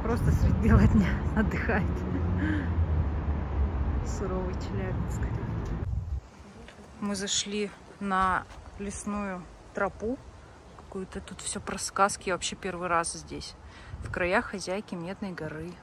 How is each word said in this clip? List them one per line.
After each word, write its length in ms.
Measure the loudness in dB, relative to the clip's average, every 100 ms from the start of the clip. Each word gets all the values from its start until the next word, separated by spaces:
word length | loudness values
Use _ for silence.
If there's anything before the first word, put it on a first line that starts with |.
Просто 280 | 2 4 6
средь 240 | 6 6 6
бела 280 | 8 10 10
дня 220 | 8 6 2
<laughs> 140 | 0 2
отдыхает. 480 | 2 2 2 2 2 0 0 0 2 2 2 2 2 2 2 2 2 0 0 0 0 0 2 2 0 0 0
Суровый 480 | -2 0 0 -2
Челябинск. 680 | -2 -2 -2 -2 -2 -2 -2 -2 -2 -2 -2 -2 -2 -2 -2 -2 -4 -6 -18 -18 -16 -16 -18 -18 -6
Мы 140 | -4 -2
зашли 560 | 0 -2 -2 -2 -2 -6 -18 -8
на 440 | 0 2 4 2 -2 -14 -16 -10
лесную 640 | -8 -6 -4 -4 -4 -6 -10 -18 -10
тропу. 440 | -2 -2 -2 -4 -4 -8 -18 -20 -20 -20 -20
Какую-то 440 | -12 -8 -8 -10
тут 200 | -10 -10
все 180 | -6 -6
про 200 | -6 -6
сказки. 500 | -4 4 4 4 -2
Я 60 | -2
вообще 200 | -2 -4
первый 320 | -6 -4 2
раз 260 | 2 2
здесь. 420 | -6 -8 -10 -10 -14 -18 -18 -14 -12
В 80 | -8
краях 340 | -2 2 2 0
хозяйки 480 | -6 -4 -4 -4
Медной 380 | -8 -6 -6 -8
горы. 420 | -6 -8 -8 -10 -12